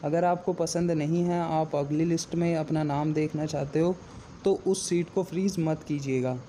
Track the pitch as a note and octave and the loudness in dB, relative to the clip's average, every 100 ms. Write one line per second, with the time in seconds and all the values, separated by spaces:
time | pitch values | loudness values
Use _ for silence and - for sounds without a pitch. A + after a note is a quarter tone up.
0 | D3+ D#3+ F3 F3+ F3+ F3+ E3 F3 F3 E3 | 0 2 2 2 0 0 0 0 0 2
1 | D3 E3+ F3 F3 E3 D#3+ D#3 D3+ C#3+ D3+ | 2 2 2 0 0 0 0 0 0 0
2 | E3 E3 - E3+ E3+ E3 D#3 D#3+ D3+ C#3+ | 2 0 -2 0 2 2 0 0 0 0
3 | D3+ D#3 D3+ D#3 D3+ D3+ C#3+ D3+ E3+ F3+ | 0 0 0 -2 -2 -2 -2 2 2 0
4 | - - - - - G3 - F#3+ - F3 | -8 -18 -18 -2 0 2 2 0 2 0
5 | E3+ - F3+ E3 F#3+ E3+ D#3+ D#3 - D3 | 0 -2 -2 0 0 0 0 -2 -2 -4
6 | C#3 C3 B2+ B2+ | 0 0 0 -2